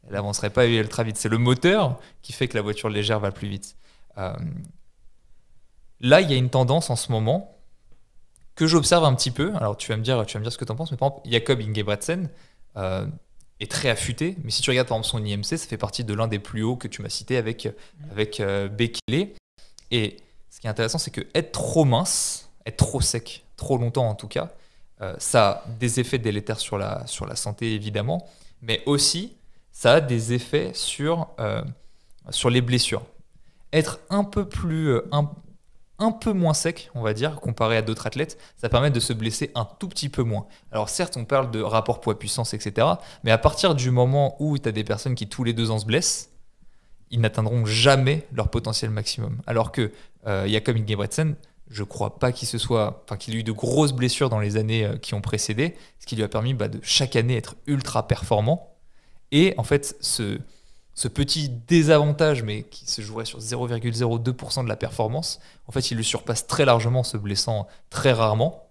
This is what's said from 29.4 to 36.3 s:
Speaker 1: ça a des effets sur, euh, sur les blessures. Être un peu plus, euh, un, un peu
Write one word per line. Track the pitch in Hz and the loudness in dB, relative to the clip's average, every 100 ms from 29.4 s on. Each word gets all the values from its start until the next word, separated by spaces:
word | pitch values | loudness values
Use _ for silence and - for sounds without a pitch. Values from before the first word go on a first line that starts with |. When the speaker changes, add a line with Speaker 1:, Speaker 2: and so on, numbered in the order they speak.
| - - _ | -20 -20 _
Speaker 1:
ça | - 117 147 | 2 6 6
a | |
des | 143 117 110 | 6 -2 0
effets | 120 - 147 180 | -2 0 -2 -2
sur, | 180 - - 147 165 - - | -6 -6 -2 -2 -2 -4 -6
euh, | 107 107 - 123 - - _ - - | -4 -4 -6 -12 -18 -20 _ -20 -8
sur | - 127 | 0 2
les | 123 | 4
blessures. | 120 123 - 110 - - - - - _ - | 2 0 0 -4 -8 -20 -20 -20 -20 _ -2
Être | 160 156 - - | 0 0 -4 -2
un | 202 | 0
peu | 202 208 196 | 0 0 -2
plus, | - 175 160 156 | -4 -2 0 2
euh, | 127 - | 2 2
un, | 147 147 - - - _ - - - | 0 0 -4 -18 -20 _ -20 -20 -2
un | 220 | 0
peu | 220 233 | 0 0